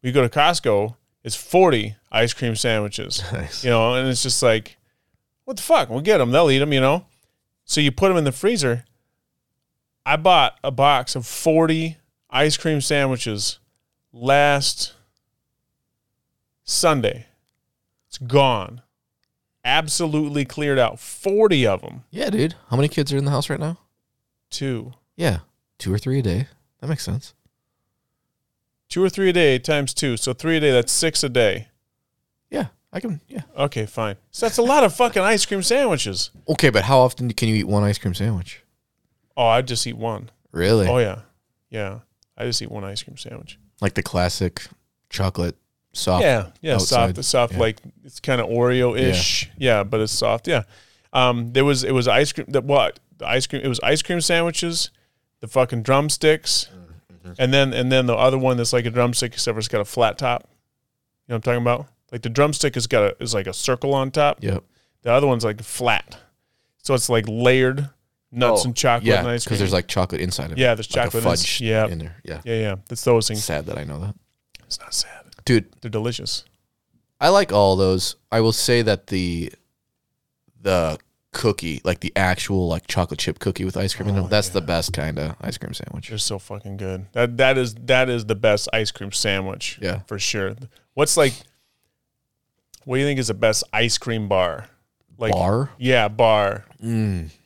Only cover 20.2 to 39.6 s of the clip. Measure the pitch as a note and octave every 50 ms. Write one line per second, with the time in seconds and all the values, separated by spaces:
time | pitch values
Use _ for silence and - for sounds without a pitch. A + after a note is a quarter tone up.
20.2 | D3+ D3 C#3+ D3 C#3 C3 - - D3+ D3 C#3 C3 B2 A2 - - - - - -
21.2 | - G3+ G3 G#3 A3 G#3+ F3+ C#3+ B2 G#2+ G2 F2+ - - - B2+ - _ - F#3+
22.2 | - - F#3+ A2 C3 E3 - - _ _ A#2 B2+ C#3 D3+ - - D3 C#3 C#3+ C#3
23.2 | C#3 C#3+ C#3+ C3 D3 - D3 - D3 D#3 E3+ - _ _ _ _ _ _ _ _
24.2 | _ _ _ _ _ _ - - C#3+ C3+ B2+ A2+ A2 B2 B2 _ _ _ _ -
25.2 | - D3 G2 D#2+ - _ _ _ _ _ _ _ - F#2+ F#2 G#2+ - C3 C3 C#3
26.2 | B2 G#2 E2+ F#2+ C#3 - _ _ _ _ _ _ - C3+ D#3+ - - - - -
27.2 | - - _ _ _ _ _ _ _ _ _ _ _ _ _ _ _ _ _ _
28.2 | _ _ _ _ _ _ _ _ _ _ _ _ _ _ - E3+ F#3 F#3+ F3+ -
29.2 | G3 F#3 F3 F3+ E3+ C#3+ C3 B2+ B2 - D#3 D3 C#3 B2+ - - - C#3 A#2+ A2+
30.2 | - C#3 B2 - - D#3+ E3 D#3+ D3+ D3 C3 B2 A#2+ - - - - D#3+ D3+ -
31.2 | - C#3 A#2+ B2 A#2 G#2 F#2+ G#2 A2 _ _ _ _ _ _ _ _ _ _ _
32.2 | _ _ _ _ _ _ - - A3 B2+ _ _ _ _ - F3+ - A#3 F3 D3
33.2 | _ _ C#4 A#3 D3+ _ _ - C#3+ C#3+ - A#2 G#2+ G2+ - - A2+ G#2+ G2 -
34.2 | _ _ _ - - A3+ G#3 - A#3 A#3+ C4+ D4+ C4+ G3 D3 - B3 A#3 A3+ G3+
35.2 | F#3 G3+ A3+ G3+ - - G#3 G3 F3+ - A#3 C4+ C#4 A#3+ F3 C3 - G#2+ F#2+ F2+
36.2 | - - _ - _ - C#3+ - - C#3 A2 G#2+ G2 A2 C#3 C3 B2+ B2+ - -
37.2 | B2 A#2+ A2 - - A2 A2 G#2+ - - G#2 G#2 G#2 G2+ G2+ - - G2+ F2+ F#2+
38.2 | G2 A#2 A2 F2+ F2 - - - _ _ _ _ _ _ _ _ _ _ _ _
39.2 | _ _ _ - B2 A2+ A2+ A#2+